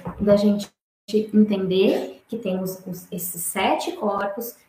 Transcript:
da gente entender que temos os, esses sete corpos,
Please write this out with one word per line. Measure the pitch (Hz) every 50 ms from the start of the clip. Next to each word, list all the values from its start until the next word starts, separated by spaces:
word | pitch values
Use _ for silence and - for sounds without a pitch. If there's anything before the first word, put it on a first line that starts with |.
| - 170 - -
da | 202 202 202
gente | 202 208 208 202 - - - _ _ _ _ _ _ _ - 214
entender | 214 214 - - 214 214 208 196 190 190 180 185 190 196 - - - - - - - _
que | - 226 -
temos | - 185 185 185 185 180 - - -
os, | 185 175 - - - 202
esses | 175 - - - 170 -
sete | - - 190 196 262 302 330 - 339 330
corpos, | - 220 202 202 196 196 202 - 233 226 - - _ _